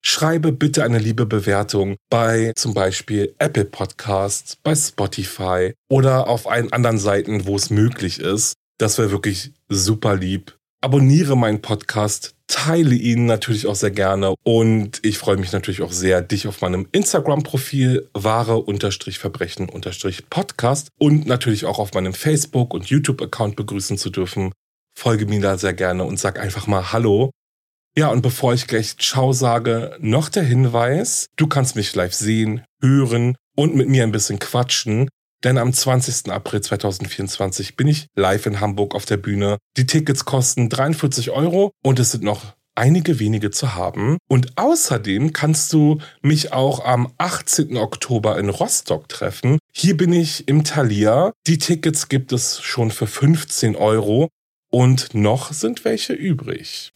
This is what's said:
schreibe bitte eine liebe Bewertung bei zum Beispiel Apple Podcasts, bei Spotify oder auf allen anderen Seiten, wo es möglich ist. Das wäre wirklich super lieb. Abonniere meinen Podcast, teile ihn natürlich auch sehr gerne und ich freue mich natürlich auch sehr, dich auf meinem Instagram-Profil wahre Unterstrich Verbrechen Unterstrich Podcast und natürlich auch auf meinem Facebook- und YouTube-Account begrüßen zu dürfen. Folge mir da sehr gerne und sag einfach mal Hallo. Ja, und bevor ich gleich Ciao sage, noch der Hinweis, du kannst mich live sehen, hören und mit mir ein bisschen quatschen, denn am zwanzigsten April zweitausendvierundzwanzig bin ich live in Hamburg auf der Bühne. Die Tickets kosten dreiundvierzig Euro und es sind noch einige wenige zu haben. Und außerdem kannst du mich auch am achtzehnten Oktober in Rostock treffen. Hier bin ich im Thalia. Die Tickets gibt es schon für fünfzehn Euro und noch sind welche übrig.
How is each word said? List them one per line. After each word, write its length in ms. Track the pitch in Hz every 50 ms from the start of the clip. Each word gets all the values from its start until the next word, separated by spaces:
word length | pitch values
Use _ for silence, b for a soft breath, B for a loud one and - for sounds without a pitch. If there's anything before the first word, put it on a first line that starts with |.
| -
schreibe 480 | - - - 151 160 160 165 156 165 139
bitte 320 | - 156 147 151 156 139
eine 140 | 117 120 113
liebe 260 | 107 110 110 113 123
Bewertung 720 | 104 110 107 92 104 98 98 104 104 - 101 98 98 98 - _ _
bei 440 | - 117 117 113 113 113 113 113 113
zum 180 | - - 117 101
Beispiel 640 | 101 95 95 95 - - - 107 104 101 - -
Apple 280 | _ 143 151 151 117 101
Podcasts, 880 | - - - 98 92 - - - 107 101 95 98 101 - - - - -
bei 180 | _ _ - 160
Spotify 1000 | 151 - - - - 101 95 - - 95 92 - - 95 92 92 92 92 92 117 _ _ _
oder 400 | 135 135 131 135 131 131 127 -
auf 180 | 120 117 -
allen 240 | - 113 120 117 107
anderen 260 | - 123 120 120 113
Seiten, 480 | 107 98 104 101 101 - - 107 101 92
wo 120 | 95 101
es 120 | 98 - -
möglich 500 | 110 104 107 120 123 - 104 90 - -
ist. 340 | - 87 - - - - - _ _ _ _
Das 200 | _ 113 104 -
wäre 140 | - - 98
wirklich 400 | 98 98 - 107 95 90 - - _ _ _
super 480 | _ 101 98 92 98 110 107 - 110 101
lieb. 420 | 95 92 92 95 92 - - _ _ _ _ _ _
Abonniere 540 | - 139 131 143 135 131 143 156 180 139 135
meinen 260 | 127 120 110 107 104
Podcast, 760 | - - 110 101 - - - 107 104 104 - - - - _ _ _
teile 480 | - - - - 151 160 170 165 143 123
ihn 320 | 120 - 120 117 117 120
natürlich 400 | 117 113 107 - - 110 104 107
auch 100 | 104 104
sehr 140 | - - 104
gerne 460 | 95 104 98 95 98 98 98 95 95 - _
und 560 | 117 117 113 113 113 110 110 104 101 - - -
ich 140 | 110 104
freue 200 | - - - 98
mich 140 | 95 92 90
natürlich 300 | - 98 90 - 92 87
auch 100 | 85 85
sehr, 300 | 87 90 92 92 92 90
dich 260 | 87 - 110 92 -
auf 140 | 104 95 -
meinem 260 | - 90 92 92 92 -
Instagram-Profil 1160 | - 196 208 - - 170 135 160 143 147 151 - - 131 127 - - 139 127 127 127 127 - _ _
wahre 440 | 104 98 110 110 117 120 110 113
Unterstrich 600 | 113 117 - 101 98 - 101 98 - - - -
Verbrechen 500 | - - 98 - - 87 85 - - 95
Unterstrich 640 | 87 - 90 92 95 90 - - 98 90 - - _
Podcast 600 | - 170 196 - - - - 120 135 139 - - _ _
und 260 | - 147 151 156 151
natürlich 400 | - 127 120 - 123 107 104 -
auch 140 | 87 101 -
auf 160 | 104 98 -
meinem 180 | 113 95 92 92
Facebook- 600 | - - 151 156 151 - - - 131 123 - -
und 100 | 87 90
YouTube-Account 680 | - 131 151 156 - 135 - - - - - 113 101 101
begrüßen 420 | - 104 104 101 101 95 - 101
zu 140 | 98 - 98
dürfen. 400 | 92 95 92 87 - 101 95 92 92 _ _ _ _ _ _ _ _
Folge 300 | - - 123 113 104 110
mir 160 | 101 104 101
da 160 | 98 98 98
sehr 160 | 90 101 98 87
gerne 300 | 90 95 90 90 90 92
und 160 | - 95 95
sag 200 | - 98 95 -
einfach 280 | - 98 92 110 104
mal 260 | - 101 95 90 90 -
Hallo. 380 | 113 113 110 101 107 127 135 - _ _ _ _ _ _ _ _ _ _ _ _
Ja, 120 | - 156 143
und 120 | 113 127
bevor 320 | 123 127 123 - - 123 120
ich 140 | 123 -
gleich 280 | - 123 110 107 - -
Ciao 360 | _ - - - 127 127 135 135
sage, 640 | 123 131 120 117 120 113 117 113 113 113 - - -
noch 300 | 156 110 110 143 156 -
der 140 | - 208 170
Hinweis, 840 | 131 120 127 131 120 - - 120 123 139 170 226 - - - - - _
du 120 | - 156
kannst 280 | 151 - 139 131 131 -
mich 200 | 110 101 - -
live 180 | 98 90 90 -
sehen, 500 | - 101 107 113 110 110 107 107 110 - _ _ _
hören 560 | - 131 135 139 135 117 117 120 120 123 127 - _ _ _
und 180 | - 143 160 -
mit 140 | 135 131 135
mir 140 | 135 131 117
ein 80 | 110
bisschen 260 | 104 110 101 - 104
quatschen, 720 | 98 - - - 123 123 127 - - - 113 107 113 135 135 _ _ _ _ _ _ -
denn 140 | 127 127
am 160 | 131 117 123 127
zwanzigsten 580 | - - 135 127 127 123 - 117 - - 101
April 300 | 92 101 - - - 104
zweitausendvierundzwanzig 1120 | 101 - 104 98 - 101 95 95 - 98 - - 98 95 - - 98 95 90 - 98 - -
bin 120 | - 131
ich 200 | 147 151 147 - _ _
live 300 | - 98 92 98 107 -
in 160 | 110 101 98
Hamburg 340 | 107 104 98 104 104 101 -
auf 100 | 104 -
der 120 | - 110
Bühne. 400 | 98 95 104 101 101 101 101 104 104 _ _ _
Die 80 | - 127
Tickets 400 | 131 - 160 151 147 135 139 -
kosten 440 | - - 131 123 - - - 120 110
dreiundvierzig 600 | 117 123 135 147 165 156 - 147 127 120 117 -
Euro 420 | - 131 151 175 170 190 196 202 - _ _
und 160 | 135 135 123
es 120 | 120 -
sind 120 | - 117 95
noch 320 | 104 107 - - 104 - _ _ _ _
einige 460 | - 113 131 156 185 156 175 160 117
wenige 320 | 107 104 113 107 107 101
zu 240 | - - - 131 101
haben. 420 | 90 92 90 87 - 101 123 156 180 _
Und 300 | _ 131 127 123 123 -
außerdem 760 | - 208 277 339 320 - - 135 113 101 98 92 104 135 160 156
kannst 380 | - - 151 156 156 - - -
du 260 | 156 151 147 156 151 B B B B
mich 300 | - 139 156 151 151 -
auch 320 | - 131 131 139 135 127 -
am 300 | 120 127 120 120 123 _
achtzehnten 600 | _ 165 180 175 - - - - - 156 - 123
Oktober 640 | 120 107 104 - - - - 123 110 98 110 95 85
in 100 | 101 101
Rostock 580 | 95 - 175 240 - - - - 80 - -
treffen. 520 | _ - - - 95 95 - - 123 143 151 _ _
Hier 260 | _ - - 175 196
bin 160 | 151 185 170 175
ich 340 | 170 170 156 - - -
im 160 | - 139 151 151
Thalia. 680 | - - 156 135 113 104 101 107 107 113 135 175 208 - _ _
Die 140 | - 170 151
Tickets 480 | - - 180 160 - 160 156 - -
gibt 240 | - 139 131 131 -
es 300 | 127 117 - - - -
schon 280 | - - - - 117 113
für 160 | 107 - 110
fünfzehn 720 | 101 - - 139 143 160 160 - - - - - 110 104
Euro 540 | - 101 107 107 110 107 104 107 127 156 165 _ _ _ _ _ _ _ _
und 420 | - 123 127 127 131 127 - - -
noch 400 | 107 104 104 117 131 127 - 151
sind 320 | - - 226 240 - -
welche 280 | 226 226 214 - - 254
übrig. 800 | - - 190 160 123 - - - - - - - - - - _